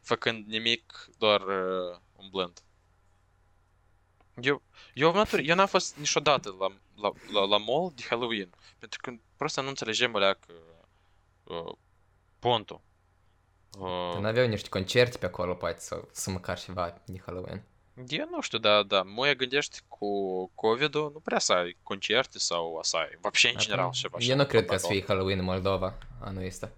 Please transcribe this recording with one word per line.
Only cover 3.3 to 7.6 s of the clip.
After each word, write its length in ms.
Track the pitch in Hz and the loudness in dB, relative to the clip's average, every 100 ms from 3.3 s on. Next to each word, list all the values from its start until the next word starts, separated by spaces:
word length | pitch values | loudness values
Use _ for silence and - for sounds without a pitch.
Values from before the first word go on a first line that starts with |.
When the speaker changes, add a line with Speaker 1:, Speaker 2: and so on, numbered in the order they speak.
| _ _ _ _ _ _ _ _ _ _ - | _ _ _ _ _ _ _ _ _ _ -4
Speaker 1:
Eu, 220 | 127 143 _ - - | 0 0 _ -20 -16
eu, 140 | - 151 | 2 4
în 60 | 180 | 4
natură, 260 | 214 - | 4 2
eu 120 | 135 | 2
n-am 120 | 175 196 | 4 6
fost 300 | 185 - - | 4 0 -4
niciodată 600 | 147 - 147 135 - 92 | 0 2 4 4 2 -4
la, 80 | 95 98 _ - | -4 -4 _ -2
la, 120 | 104 - - | -2 -2 -4
la, 140 | 104 98 | 0 4
la 100 | |
mall 360 | 104 | 2